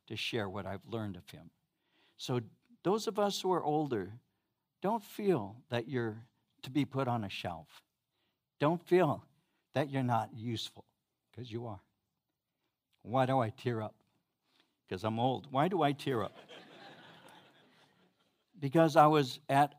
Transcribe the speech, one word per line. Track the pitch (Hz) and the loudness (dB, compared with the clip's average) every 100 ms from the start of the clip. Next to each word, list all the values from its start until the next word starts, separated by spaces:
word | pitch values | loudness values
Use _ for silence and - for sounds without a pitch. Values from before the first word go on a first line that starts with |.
| - | -12
to | |
share | 110 - 120 101 | -8 -4 -4 -4
what | 101 92 | -6 -8
I've | 98 107 | -10 -8
learned | 113 104 87 | -8 -6 -10
of | - | -14
him." | 78 85 _ _ _ _ _ _ - | -20 -20 _ _ _ _ _ _ -12
So | - 123 110 _ _ _ | -4 -4 -6 _ _ _
those | 160 214 214 | -2 0 -2
of | 202 | 0
us | 202 185 | 0 0
who | 185 | 0
are | 170 | 0
older, | 147 151 147 113 92 110 _ _ _ _ _ _ | 0 0 0 -2 -4 -10 _ _ _ _ _ _
don't | 185 226 | -4 -4
feel | 208 - 202 151 98 117 - | -6 -4 2 2 0 -12 -6
that | 120 120 | -4 -2
you're | 127 113 110 - _ _ _ | -2 -2 -4 -14 _ _ _
to | - | -4
be | 139 | 0
put | 135 135 127 | 0 0 0
on | 120 | 0
a | 98 | -2
shelf. | - 90 82 80 - _ _ _ _ _ _ _ - | -6 -8 -8 -14 -20 _ _ _ _ _ _ _ 0
Don't | 143 170 - | 2 2 4
feel | 180 156 104 - _ _ _ _ | 4 4 2 -6 _ _ _ _
that | 127 143 | -4 -2
you're | 135 | 0
not | 123 113 107 | 2 0 -2
useful, | 120 117 110 - - - _ _ _ _ | -8 -6 -6 -8 -14 -20 _ _ _ _
'cause | - 123 | -16 -12
you | 117 120 | -10 -10
are. | 95 _ _ _ _ _ _ _ _ _ _ _ _ | -12 _ _ _ _ _ _ _ _ _ _ _ _
Why | 98 127 127 | -4 0 2
do | 135 | 2
I | 110 | 0
tear | - 123 113 | -2 -4 -4
up? | 107 - _ _ _ _ _ _ _ _ - | -6 -12 _ _ _ _ _ _ _ _ -10
'Cause | 95 | -4
I'm | 110 110 | -2 0
old. | 127 120 139 | 0 -2 -4
Why | 131 175 | 0 0
do | 190 | 2
I | 147 | 2
tear | 143 143 120 | 0 -2 -2
up? | 95 - - - - - - - - - - - - _ _ _ _ _ _ _ _ _ _ 180 | -4 -8 -20 -20 -20 -20 -20 -20 -20 -20 -20 -20 -20 _ _ _ _ _ _ _ _ _ _ -8
Because | 139 165 160 | 2 4 6
I | 156 151 | 8 8
was | 156 127 - - | 8 2 -4 0
at | 139 143 | 2 2